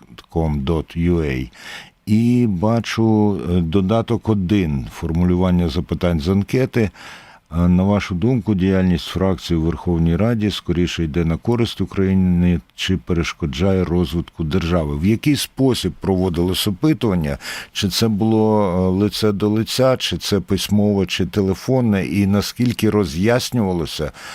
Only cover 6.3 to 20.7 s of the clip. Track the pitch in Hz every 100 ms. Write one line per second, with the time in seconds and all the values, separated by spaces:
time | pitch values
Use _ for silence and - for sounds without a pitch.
6.3 | 98 98 127 131 123 104 - - - -
7.3 | - - 80 87 90 95 104 - 90 110
8.3 | 131 101 98 95 95 92 85 - 85 95
9.3 | 90 - 85 80 80 - 85 82 85 110
10.3 | 120 104 - - 85 85 - 82 71 82
11.3 | 80 - 117 113 - 95 - 95 95 92
12.3 | 87 90 85 - - - 92 - 85 82
13.3 | - 82 65 98 95 87 87 82 85 78
14.3 | - 80 92 82 87 76 73 90 110 151
15.3 | 139 - - 135 117 92 - 87 95 92
16.3 | 82 90 90 - 92 156 147 117 90 76
17.3 | 69 - - - - 101 - 113 104 113
18.3 | 110 110 107 101 90 92 92 104 - 107
19.3 | 101 104 107 110 - 131 127 - 85 -
20.3 | 101 85 95 -